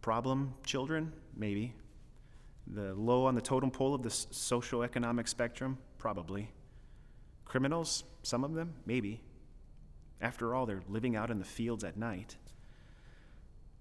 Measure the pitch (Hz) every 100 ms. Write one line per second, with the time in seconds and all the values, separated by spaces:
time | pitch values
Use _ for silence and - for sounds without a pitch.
0 | - 113 123 131 139 127 - 135 139 160
1 | 160 147 - - 107 101 120 117 - -
2 | - - - - - - - 95 98 95
3 | 113 123 131 123 - 131 131 - 135 139
4 | 117 - - - - 120 120 120 120 123
5 | 117 120 117 - 120 - 131 131 - -
6 | 113 98 85 98 104 - - - - -
7 | - - - - - 131 139 165 160 -
8 | - - - 120 139 160 170 135 - 123
9 | 101 110 - - - - - - - -
10 | - - 117 120 117 127 120 95 87 107
11 | 123 110 113 107 90 - 117 113 98 90
12 | 117 92 - - - - - - - -
13 | - - - - - - - -